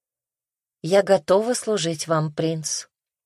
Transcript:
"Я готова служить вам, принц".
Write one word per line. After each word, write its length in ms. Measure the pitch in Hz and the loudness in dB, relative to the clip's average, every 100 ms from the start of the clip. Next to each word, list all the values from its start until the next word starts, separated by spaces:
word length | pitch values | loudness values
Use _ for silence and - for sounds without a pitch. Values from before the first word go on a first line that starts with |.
| _ _ _ _ _ _ _ _ | _ _ _ _ _ _ _ _
"Я 200 | 160 196 | 2 2
готова 520 | 196 190 - 190 226 | 4 2 4 2 2
служить 540 | 247 - 208 160 156 165 | -2 -2 -2 -2 -4 -2
вам, 220 | 160 156 | -2 -2
принц". 580 | 151 160 160 151 - - _ _ _ | -2 -4 -4 -6 -10 -12 _ _ _